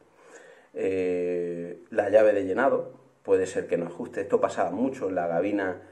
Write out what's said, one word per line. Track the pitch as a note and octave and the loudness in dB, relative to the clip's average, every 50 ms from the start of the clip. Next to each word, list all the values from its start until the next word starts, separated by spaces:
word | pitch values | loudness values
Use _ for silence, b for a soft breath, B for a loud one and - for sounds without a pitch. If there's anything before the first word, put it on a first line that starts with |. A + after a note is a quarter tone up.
| _ _ B B B B B B B B B B B B B | _ _ B B B B B B B B B B B B B
Eh, | - G#2 F#2+ F#2+ F#2 F#2 F2+ F2+ F2+ F2+ F2+ F2+ F2 F2 F2 E2+ E2+ E2+ F2 F2+ - - - | -4 -2 -2 0 0 0 0 -2 -2 -2 -2 -2 -2 -4 -4 -6 -6 -8 -10 -12 -14 -16 -6
la | A2+ G#2 - - | -2 -2 2 4
llave | G2+ A2 G#2+ G#2+ G2+ | 6 6 8 6 4
de | G2 F#2+ | 4 2
llenado | F#2 F#2 A2+ C3+ C3+ B2+ - - - - - _ _ _ _ - | 0 0 0 2 2 2 0 -2 -6 -12 -20 _ _ _ _ 0
puede | G2+ G2 F#2 F#2 | 2 2 4 2
ser | - - G2 F2 | 0 -2 -4 -2
que | - F2+ | -2 -2
no | E2+ E2+ | -2 -2
ajuste. | E2+ - - - - - G#2 | -4 -8 -10 -10 -8 -6 -8
Esto | G2 - B2 A2 | -2 0 2 2
pasaba | - - - A2+ G2 F2 | 2 2 0 0 -2 -2
mucho | F2+ A2+ B2+ C3+ C3 - G#2 F#2 | 0 -2 -2 -2 -2 -4 -4 -4
en | F#2 | -2
la | F2 E2+ | -2 -2
gabina, | E2+ E2 E2+ F#2+ G2+ G2+ G2+ F#2+ F#2 F2+ - B B | 0 0 0 0 0 0 -2 -2 -4 -4 -8 B B